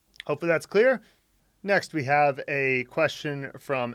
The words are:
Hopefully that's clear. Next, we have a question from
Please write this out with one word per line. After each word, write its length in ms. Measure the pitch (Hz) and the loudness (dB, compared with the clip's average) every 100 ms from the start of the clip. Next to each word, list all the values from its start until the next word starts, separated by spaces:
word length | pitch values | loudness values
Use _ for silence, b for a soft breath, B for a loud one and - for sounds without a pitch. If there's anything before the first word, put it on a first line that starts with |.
| _ - - | _ -14 -8
Hopefully 220 | 147 170 | -4 -2
that's 180 | 160 - | -2 0
clear. 340 | 196 247 247 b b b _ _ _ | 2 4 2 b b b _ _ _
Next, 300 | 190 190 - | 0 0 0
we 100 | 160 | -4
have 360 | 127 147 147 135 - | 0 4 4 2 -4
a 360 | 143 135 127 | -2 0 0
question 680 | 123 - 151 - 151 143 139 135 | -2 0 -2 -2 -8 -8 -10 -12
from 360 | - 135 123 | -6 -4 -4